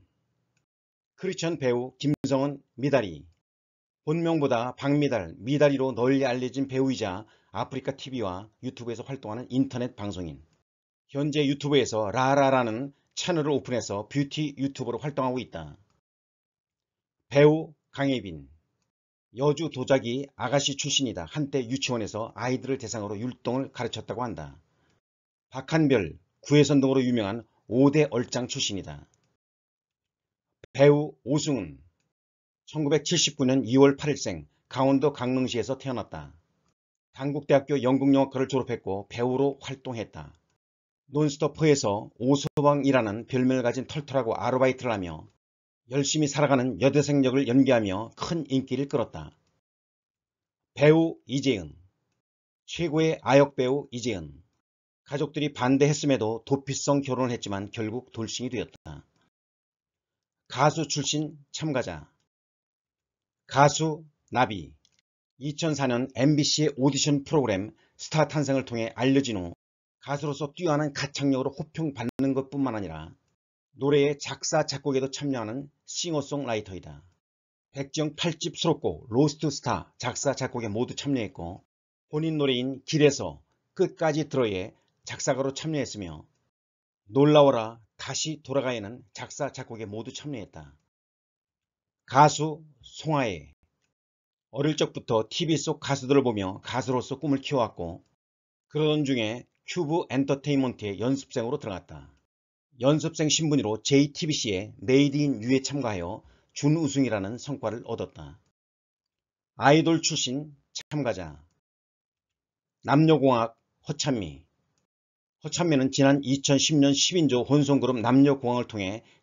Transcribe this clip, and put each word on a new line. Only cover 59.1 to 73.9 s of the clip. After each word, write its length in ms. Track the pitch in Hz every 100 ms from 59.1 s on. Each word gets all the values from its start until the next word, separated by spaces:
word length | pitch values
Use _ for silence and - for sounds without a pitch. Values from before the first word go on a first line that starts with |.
| _ _ _ _ _ _ _ _ _ _ _ _ _ _
가수 400 | 120 147 156 147
출신 500 | 147 131 147 151 160 _
참가자. 580 | - 160 131 107 80 - _ _ _ _ _ _ _ _ _ _ _ _ _ _
가수 580 | 135 147 - 160 156 160 _ _
나비. 420 | 113 127 101 69 71 _ _ _ _ _ _
이천사 500 | 139 147 165 139 135
년 220 | 120 131
엠비씨 580 | - 135 151 151 - 151 -
오디션 480 | 135 135 151 143
프로그램 480 | 139 156 117 95 104 - _ _
스타 320 | - 156 151
탄생을 380 | 151 139 135 127
통해 260 | 117 113 -
알려진 420 | 131 135 131 104
후 160 | 87 - _ _ _ _
가수로서 500 | - 143 147 139 147
뛰어난 400 | 160 175 147 151
가창력으로 600 | 143 143 - 139 131 131
호평받는 800 | - 160 - 160 143 117 - 135
것뿐만 420 | 135 135 143 131 110
아니라 400 | 90 80 80 - _ _ _ _ _ -
노래의 440 | 135